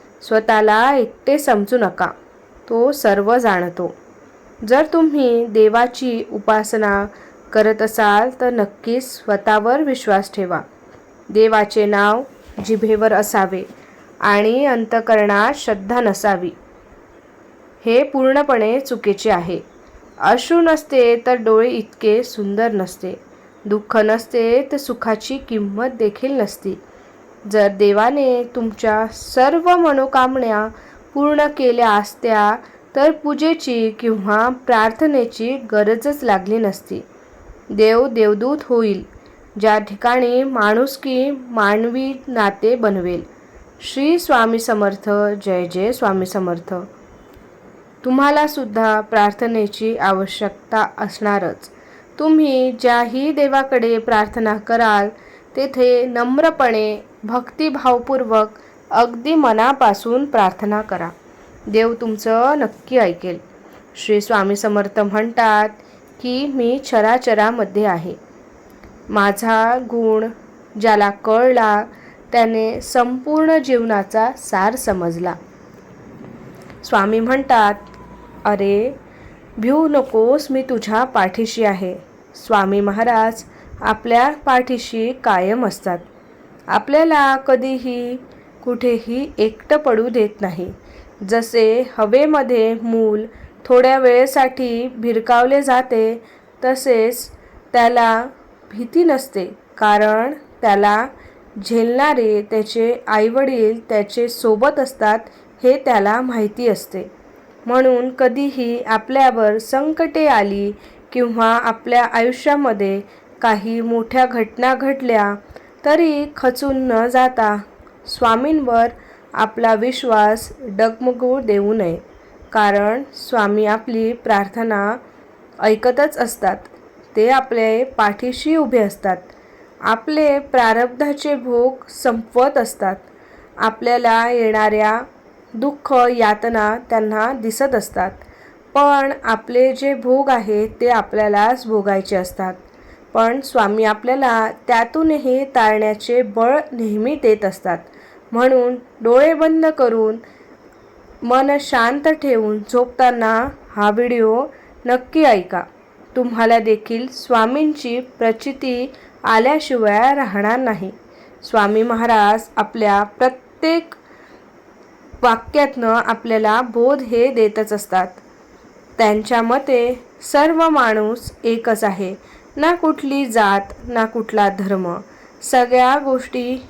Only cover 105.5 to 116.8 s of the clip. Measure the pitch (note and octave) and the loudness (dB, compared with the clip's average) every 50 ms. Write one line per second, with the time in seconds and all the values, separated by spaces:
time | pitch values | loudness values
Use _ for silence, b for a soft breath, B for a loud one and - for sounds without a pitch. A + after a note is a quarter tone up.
105.5 | - - - B3 C4+ C4+ C4+ C#4 A#3+ G#3 G3 G3+ G#3+ B3 B3+ B3+ A#3+ A3+ G#3+ G#3 | -10 0 2 2 2 2 0 0 0 2 2 2 0 0 -2 -4 -4 -2 -4 -4
106.5 | G#3 B3 B3 A3+ G3 F#3 - - - F#3 - - - - - - - - - - | -4 -2 -2 -2 -2 -2 -4 -10 -12 -12 -12 -14 -16 -20 -20 -20 -20 -20 -20 -20
107.5 | - - - A3+ B3 C4 C4 C4 B3+ A#3+ B3 B3+ B3+ - C4 B3 A#3 C#4 C#4+ C#4 | -20 -14 -6 0 2 4 4 4 4 2 0 -4 -2 0 0 2 2 0 -4 -4
108.5 | C4+ C4 A#3+ A#3 A#3+ A#3+ - G#3+ A3 G#3+ A3 - C4 C4+ C4+ C4 A#3 A#3 A3 G#3+ | -4 -4 -4 -4 -4 -4 -2 -2 -2 -2 -2 -2 0 2 4 4 4 2 2 0
109.5 | G#3 A3 A3 - C#4 C4+ C#4+ D#4 D#4 - E4 D#4+ - D#4+ D#4 D4 B3+ G#3+ G3+ G3+ | 0 -2 -4 -4 -2 -2 -2 -2 -2 -2 -2 -2 0 0 2 2 4 2 2 0
110.5 | G3+ G3+ G3+ G3+ G#3 B B B B B B _ - B3 B3 A#3 A3 A3+ A3+ A3+ | -2 -4 -6 -6 -8 B B B B B B _ -4 -2 -2 -2 0 0 2 2
111.5 | A3+ A#3 B3 A#3 A3+ A#3 - B3 B3 A#3+ A#3+ A#3 A#3+ A#3 A3+ B3+ B3+ B3+ - D4 | 2 2 0 -2 -4 -6 -4 0 2 2 2 2 0 0 0 0 -2 -2 0 0
112.5 | C#4+ D4 C#4 B3 A3 G3+ G3+ G3 G3 G3 G3+ B B B B B - - - A3+ | 0 2 0 0 -2 -2 -2 -4 -4 -6 -8 B B B B B -8 -2 0 0
113.5 | G#3+ G3+ G3 A3 A3+ A#3 A3+ A#3 A#3 A#3 A3 A3+ B3+ B3+ B3+ B3 B3 A#3 A3 A3+ | 0 0 -2 -4 -4 -4 -2 -2 -2 -2 -2 -2 0 2 2 2 0 -2 -4 -4
114.5 | - A#3+ B3 C4 C4 B3+ C4+ C4+ C4+ C4+ C4 A#3+ A3+ G#3+ G3+ G3+ G3+ G3+ B B | -4 -2 0 0 0 0 -2 -2 -2 -2 -2 0 2 2 2 0 -2 -6 B B
115.5 | B B B B B - - C#4+ D4+ D#4 E4+ D#4+ D4 C#4+ D4 D4 - - - B3+ | B B B B B -4 0 2 4 4 4 2 0 -2 -4 -6 -6 -2 -2 -2
116.5 | B3+ - C#4 C#4 C4+ C4 | -2 -2 -2 -2 -2 -2